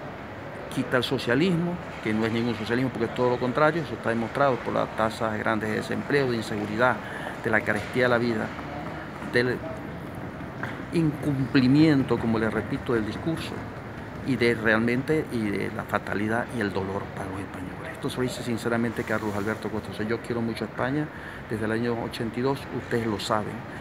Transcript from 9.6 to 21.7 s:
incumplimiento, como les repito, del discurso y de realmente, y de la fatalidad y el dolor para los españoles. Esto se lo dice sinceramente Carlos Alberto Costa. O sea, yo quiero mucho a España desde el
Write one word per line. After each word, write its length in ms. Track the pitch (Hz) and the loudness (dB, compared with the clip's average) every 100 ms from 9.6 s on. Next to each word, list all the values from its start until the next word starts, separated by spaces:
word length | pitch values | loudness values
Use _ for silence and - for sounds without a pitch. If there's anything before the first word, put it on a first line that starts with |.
| - - - - - - - - - - - - - | -4 -8 -10 -10 -10 -10 -10 -10 -10 -8 -8 -8 -2
incumplimiento, 1300 | 170 160 143 151 135 127 143 127 143 160 139 123 120 | 2 2 2 0 0 4 6 8 8 8 6 4 2
como 200 | 113 110 | 2 2
les 140 | 110 | 2
repito, 420 | 107 107 139 - | 0 -2 -2 2
del 120 | 117 107 | 2 2
discurso 460 | 95 165 - - - - - - - - - - | -2 -2 -2 -4 -8 -8 -10 -12 -12 -10 -6 0
y 100 | 120 | 4
de 180 | 120 | 4
realmente, 680 | 110 110 110 117 123 139 156 - | 6 6 6 4 2 2 0 0
y 180 | 120 107 | 0 0
de 200 | 101 104 107 | 0 -2 -4
la 80 | |
fatalidad 640 | 98 104 - 101 107 117 - 123 | -2 -2 0 -2 0 0 -2 -2
y 40 | |
el 120 | 101 | -2
dolor 300 | 95 95 98 - | -2 -2 -4 -6
para 160 | - 98 | -8 -8
los 100 | 98 | -8
españoles. 520 | 95 92 92 - - | -8 -10 -10 -10 -10
Esto 180 | - 135 | -8 -6
se 60 | 131 | -2
lo 60 | |
dice 200 | 127 - | -2 -2
sinceramente 600 | 123 110 120 117 117 110 | -4 -2 0 2 0 -2
Carlos 320 | 113 107 107 | -2 0 0
Alberto 360 | 101 104 107 107 | -2 -2 -2 -4
Costa. 200 | 104 98 | -4 -6
O 40 | |
sea, 120 | 95 107 | -4 -2
yo 140 | 117 | -2
quiero 220 | - 120 | -2 -2
mucho 220 | 117 113 | -2 -2
a 40 | 107 | -4
España 380 | - 123 147 151 - - - - | -2 0 0 -2 -6 -12 -12 -6
desde 160 | 110 | -2
el 80 | 107 | 0